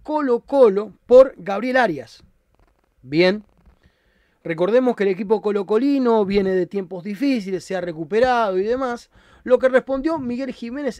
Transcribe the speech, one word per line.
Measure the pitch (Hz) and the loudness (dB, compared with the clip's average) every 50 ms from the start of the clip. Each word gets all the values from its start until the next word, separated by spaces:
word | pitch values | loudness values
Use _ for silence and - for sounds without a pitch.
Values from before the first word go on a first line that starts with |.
| _ | _
Colo-Colo | - 302 302 294 262 240 233 - - 269 277 254 220 190 196 214 208 175 _ _ | -6 -4 -2 0 0 0 -2 -2 -2 4 4 6 6 4 2 -4 -6 -12 _ _
por | - 240 254 269 277 - - | 6 8 8 8 8 4 -6
Gabriel | 170 190 196 202 233 254 254 262 | -10 -8 -6 -6 -4 -2 0 0
Arias. | 240 202 160 135 117 - - - - _ _ _ _ _ _ _ _ _ _ _ _ _ _ _ - | 0 0 -2 -6 -12 -16 -20 -20 -20 _ _ _ _ _ _ _ _ _ _ _ _ _ _ _ -12
Bien. | 127 143 160 180 185 196 214 208 _ _ _ _ _ _ _ _ _ _ _ _ _ _ _ _ _ _ _ _ | -4 0 2 2 2 2 0 -6 _ _ _ _ _ _ _ _ _ _ _ _ _ _ _ _ _ _ _ _
Recordemos | 160 165 160 175 190 220 254 262 247 226 | -8 -4 -2 0 2 2 2 2 0 0
que | - 202 | 0 -2
el | 196 | -2
equipo | 190 175 220 190 220 202 - | -2 -2 -2 -2 -2 -2 -2
colocolino | 208 202 202 196 170 214 226 254 285 285 277 254 233 226 220 202 | -2 -4 -4 -2 -2 0 0 0 0 0 0 2 2 2 2 0
viene | 185 196 202 190 190 185 | 0 0 0 0 0 0
de | 185 180 | -2 -2
tiempos | 170 - 196 190 165 190 180 165 | -2 -4 -8 -8 -8 -10 -12 -10
difíciles, | 208 202 180 269 285 262 233 185 190 190 170 - | -12 -8 -4 -2 -2 -2 -2 -4 -6 -8 -8 -8
se | - 190 | -8 -8
ha | 185 175 | -6 -6
recuperado | 175 160 156 165 143 196 220 247 254 247 233 226 202 185 185 | -8 -8 -10 -8 -4 0 0 2 2 2 0 0 0 -2 -2
y | 196 | -2
demás. | 220 240 262 269 247 240 233 - _ _ _ _ _ _ _ _ | -2 -2 -4 -4 -6 -6 -8 -12 _ _ _ _ _ _ _ _
Lo | 226 247 247 | 2 2 2
que | 254 262 | 4 2
respondió | 254 247 - - 269 269 262 320 330 311 | 2 0 0 -2 -4 -4 -2 -4 -4 -4
Miguel | 262 240 247 240 269 254 220 | -4 -6 -6 -6 -8 -8 -10
Jiménez | - 233 233 240 285 294 262 196 - | -12 -12 -12 -10 -8 -8 -8 -8 -8